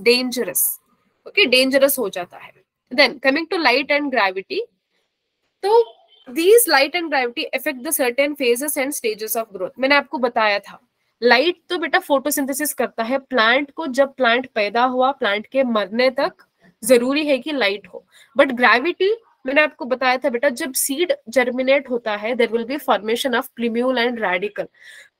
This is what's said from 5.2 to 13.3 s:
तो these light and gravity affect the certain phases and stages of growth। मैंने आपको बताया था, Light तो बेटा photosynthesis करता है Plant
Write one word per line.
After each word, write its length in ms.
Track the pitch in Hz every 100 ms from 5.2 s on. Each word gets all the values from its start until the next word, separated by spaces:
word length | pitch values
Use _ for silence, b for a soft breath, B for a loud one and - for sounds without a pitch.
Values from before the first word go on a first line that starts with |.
| _ _ _ _
तो 220 | 381 466 453 - _ _ -
these 420 | 254 349 466 339
light 260 | 277 294 349
and 160 | 330
gravity 380 | 285 247 240 285 262
affect 320 | 302 262 269
the 60 |
certain 420 | 311 247 240 285 294
phases 420 | 247 240 294 294
and 240 | 269 294
stages 400 | 226 208 220 233
of 160 | 220 190
growth। 220 | 180 -
मैंने 160 | 262 285
आपको 220 | - 311
बताया 400 | 240 240 214 202
था, 200 | - - _ _ _ -
Light 340 | 240 240 320 349 -
तो 80 | 349
बेटा 220 | 311 349
photosynthesis 760 | 370 277 285 294 269 277 294
करता 300 | - 233 -
है 140 | 226 269
Plant 520 | -